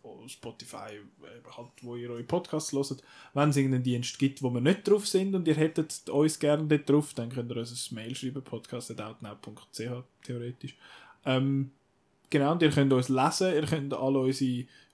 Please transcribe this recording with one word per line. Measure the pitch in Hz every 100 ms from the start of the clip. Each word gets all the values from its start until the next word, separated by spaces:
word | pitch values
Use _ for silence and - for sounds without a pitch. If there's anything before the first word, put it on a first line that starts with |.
auf | - - 113
Spotify, | - 120 113 - - 107 104
äh, | 101 _ - 117 - -
halt, | 120 -
wo | 123 120
ihr | 120
eure | 117
Podcasts | 120 175 - 156 -
hört. | 139 135 131 - - -
Wenn | 143 147
es | 139
irgendeinen | 135 131
Dienst | 127 120 123 -
gibt, | 135 135
wo | 127
wir | 123
nicht | 131 190 -
drauf | 208 208
sind | 185 196
und | 190 160
ihr | 151
hättet | 160 165 156 - -
uns | 143 156 151
gerne | 147 151 156
dort | 151 -
drauf, | 147 147
dann | - 117
könnt | 127 117
ihr | 120
uns | 117 120 -
ein |
Mail | 117 113
schreiben, | 131 131 131
podcast | 131 117 - 123 -
at | 110
outnow | 107 110 107 101
punkt | - 107 -
c | - 117
h, | 120 127 _
theoretisch. | - 123 120 123 - - - - - - -
Ähm, | 131 135 139 135 - _ _ _ _ _
genau, | 151 139
und | 170
ihr | 160
könnt | 147 139
uns | 131 123
lesen, | 131 143 - 185
ihr | 156 151
könnt | 160 139
alle | 139 135 135
unsere | 131 135 131 123 123 - _